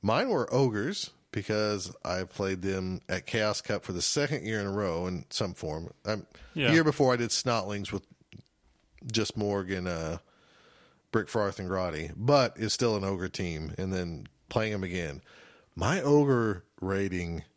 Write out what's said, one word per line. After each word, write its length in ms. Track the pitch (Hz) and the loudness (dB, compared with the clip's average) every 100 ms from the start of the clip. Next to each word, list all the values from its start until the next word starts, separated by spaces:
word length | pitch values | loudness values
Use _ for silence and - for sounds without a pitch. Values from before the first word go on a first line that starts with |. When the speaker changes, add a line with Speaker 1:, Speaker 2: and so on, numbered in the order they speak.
Speaker 1:
Mine 260 | - 139 262 | 4 2 4
were 220 | 185 117 | 0 2
Ogres, 580 | 123 135 107 117 202 - _ _ | 4 4 2 -2 -4 -8 _ _
because 640 | - 98 107 107 104 92 - | -8 -2 0 2 0 -4 -8
I 200 | - 90 | -4 -4
played 400 | 90 - 98 95 | -4 -4 -2 -2
them 360 | 95 95 92 92 _ | -2 -2 -2 -6 _
at 200 | 92 - | -6 -2
Chaos 340 | 113 107 104 | 0 0 0
Cup 220 | - 104 - | -2 -4 -2
for 80 | |
the 80 | 90 | -2
second 420 | - - 143 143 | 0 0 0 -2
year 160 | 101 110 | -2 -2
in 60 | 101 | -2
a 60 | |
row 340 | 98 101 82 90 | 0 0 0 -2
in 200 | 92 - | -4 -6
some 240 | - 104 | -4 -4
form. 400 | - - 78 82 - | -4 -6 -6 -8 -10
Um, 220 | 104 107 - - - 165 | -4 -4 -6 -20 -12 0
Speaker 2:
Yeah. 120 | 135 | 6
Speaker 1:
the 40 | |
year 100 | 165 | 6
before, 300 | 156 143 135 | 6 6 4
I 40 | 123 | 4
did 120 | 117 | 2
Snotlings 600 | - - 117 98 101 98 | 0 2 0 0 -4 -4
with 120 | 101 - _ _ - - _ _ _ _ _ - | -6 -6 _ _ -20 -20 _ _ _ _ _ -4
just 240 | 113 107 - | -2 -2 -2
Morg 340 | 104 101 92 | 0 0 -2
and, 160 | 95 90 | -4 -2
uh, 300 | 85 80 85 _ _ _ _ _ _ _ _ _ | -4 -4 -6 _ _ _ _ _ _ _ _ _
Brick 160 | 110 98 | -2 0
Farth 320 | 117 101 95 | 0 -2 -2
and 100 | 92 | -4
Grotti, 440 | 95 92 80 80 76 | -2 -2 -4 -6 -4
but 380 | 117 143 123 - | 4 4 4 0
it's 160 | 107 | -2
still 220 | - 120 107 | 0 2 2
an 80 | |
Ogre 240 | 95 95 90 | 0 -2 -4
team, 460 | - 92 78 78 - | -4 -4 -4 -6 -4
and 160 | 95 | -4
then 340 | 92 87 80 - _ _ | -2 -4 -8 -12 _ _
playing 240 | - 110 | -2 -2
them 120 | 104 | -2
again. 380 | 92 90 82 69 - - - - _ - | -4 -4 -4 -8 -14 -20 -20 -20 _ -2
My 260 | 92 185 | 0 0
Ogre 640 | 139 147 143 127 113 92 - _ | 4 6 6 4 4 0 -6 _
rating 640 | 92 98 98 90 87 82 76 | -2 0 0 -2 -4 -6 -10